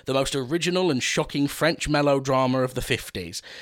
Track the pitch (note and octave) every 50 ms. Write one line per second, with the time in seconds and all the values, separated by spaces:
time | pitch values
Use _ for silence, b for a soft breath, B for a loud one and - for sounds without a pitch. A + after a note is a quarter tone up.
0 | B B C3 C3+ C#3 - - C#3 B2 A#2+ D#3+ F3 D#3 F3+ F3+ F#3 F#3 E3+ C3+ B2
1 | - - - E3 D3+ - - C#3+ C#3+ C#3 - - D3+ D#3+ E3 - - C#3+ D3+ D3
2 | D3 C#3+ C#3 C#3 C3+ C#3 C3 C3 C3 B2+ C3 C3 B2+ B2+ B2+ B2+ - - B2 G#2+
3 | - - - G2 F2+ E2+ - - - B B B